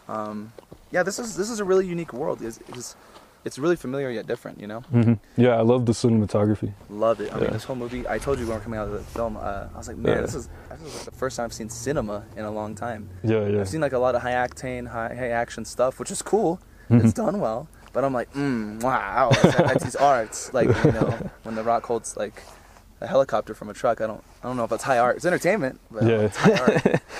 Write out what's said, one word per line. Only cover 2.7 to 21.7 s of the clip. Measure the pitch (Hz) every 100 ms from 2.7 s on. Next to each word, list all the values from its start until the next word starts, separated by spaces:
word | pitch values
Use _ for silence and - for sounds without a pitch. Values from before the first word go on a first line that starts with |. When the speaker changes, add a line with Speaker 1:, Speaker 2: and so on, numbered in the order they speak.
| 123 - - - - - _
Speaker 1:
it's | - -
really | 151 175
familiar | 127 135 135
yet | 110 95
different, | 120 - -
you | 104
know? | 110 -
Speaker 2:
Mm-hmm. | 120 113 107 - -
Yeah, | 123 117
I |
love | 113 127 120
the |
cinematography. | 113 123 113 104 107 104 104 - 98 -
Speaker 1:
Love | 104 110 110
it. | 104
I | -
mean, |
Speaker 2:
Yeah. | 110
Speaker 1:
this | 107
whole | - 127
movie, | 120 123 113
I | 110
told | - 135
you |
when | 113
we | 110
were |
coming | 110 110
out | 104
of |
the | 104
film, | - - 117 107
uh, | 98 101 107
I | -
was | 117
like, | 113
"Man, | 117 -
Speaker 2:
Yeah. |
Speaker 1:
this | -
is, | 147 - - -
this | -
is, | 156 120
like, | -
the |
first | - 131 -
time |
I've | 117
seen | - 110
cinema | - - 147 110 104 101 104
in |
a | 107
long | 107 107
time." | 107 120 110 98 92
Speaker 2:
Yeah, | 110 110 104
yeah. | 104
Speaker 1:
I've | 98
seen, | 156
like, | 147
a | 127
lot | 127
of | 120
high | 123
octane, | 123 123 - 131 123 123
high, | 117 113
high | 120 127
action | 117 120 -
stuff, | 110 - 123 -
which | 123
is | 196
cool. | - 202 185 - - - -
Speaker 2:
Mm-hmm. | 117 -
Speaker 1:
It's |
done | - 220 202
well. | 127 113 151 - -
But | -
I'm | 135
like, | 127 120
"Mm, | 135 143 120 107 110
wow, | 123 123 101 107 127
that's, | 117 175 135
Speaker 2:
<laughs> |
Speaker 1:
that's | 151 127
his | 127 -
art." | 143 127 110 - -
Like, | 123 117 113
you | -
know, | 110 107 107 - -
when | 113
The | 110
Rock | 113